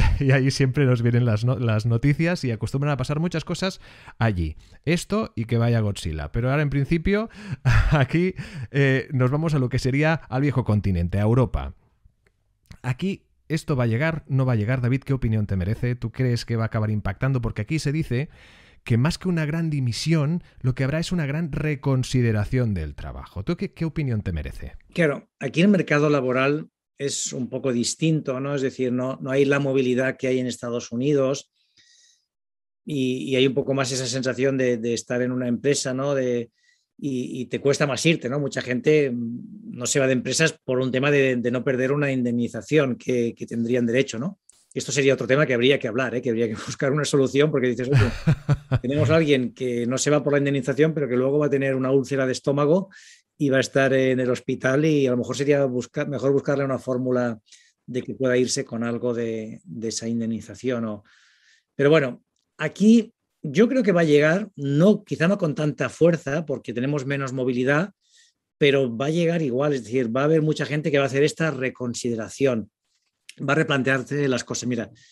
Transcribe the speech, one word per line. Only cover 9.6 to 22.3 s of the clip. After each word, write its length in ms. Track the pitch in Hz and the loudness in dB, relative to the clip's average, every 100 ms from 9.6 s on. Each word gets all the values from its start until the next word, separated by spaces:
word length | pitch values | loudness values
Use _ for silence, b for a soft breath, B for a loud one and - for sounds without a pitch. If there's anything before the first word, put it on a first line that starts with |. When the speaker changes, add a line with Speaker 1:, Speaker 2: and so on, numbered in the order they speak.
| 123 | 0
Speaker 1:
que 100 | 131 | 0
sería 360 | 127 135 156 | 0 0 2
al 280 | 160 - 127 | 0 -2 -2
viejo 220 | 143 127 | 0 0
continente, 540 | 113 107 98 87 85 98 | 2 2 2 0 0 0
a 40 | |
Europa. 520 | 107 123 110 71 67 - _ _ _ _ _ _ _ _ - - | 2 2 2 0 -6 -12 _ _ _ _ _ _ _ _ -20 -10
Aquí 400 | 127 127 185 190 _ _ - | -6 -4 -4 -6 _ _ -6
esto 280 | 156 - 135 | -4 -2 0
va 80 | |
a 40 | 120 | 0
llegar, 360 | 113 160 160 - | 0 0 -4 -2
no 180 | 131 131 | 0 2
va 80 | |
a 20 | 117 | 2
llegar. 240 | 101 131 | 0 0
David, 220 | 120 131 | 0 0
¿qué 100 | - | 0
opinión 340 | 131 120 110 107 | -2 0 0 0
te 100 | 95 | -2
merece? 400 | 90 113 123 123 | -2 -2 -2 -4
¿Tú 160 | 113 | -6
crees 320 | - 127 120 | -2 0 0
que 120 | - 117 | -2 -2
va 80 | |
a 20 | 113 | -2
acabar 240 | 113 107 | -2 -2
impactando? 500 | 107 - 92 131 131 | -2 -4 -2 -2 0
Porque 220 | 117 - | -2 -4
aquí 160 | 104 156 | -4 -4
se 140 | 147 | -2
dice 360 | 156 151 120 151 b b b b b | -2 -2 -4 -4 b b b b b
que 140 | - 117 | 0 2
más 200 | 143 - | 2 0
que 100 | 185 | -2
una 180 | 170 151 | -2 -2
gran 240 | 160 165 | -2 -2
dimisión, 720 | 147 127 110 151 160 143 175 - b | -2 -2 -2 0 2 2 -2 -6 b
lo 140 | 127 | -4
que 100 | 127 | -2
habrá 160 | 135 156 | -2 -2
es 100 | 165 | -2
una 160 | 180 139 | -2 -2
gran 260 | 151 170 | -4 -4
reconsideración 1200 | 147 151 143 143 131 123 131 117 | -4 -4 -2 0 0 0 2 2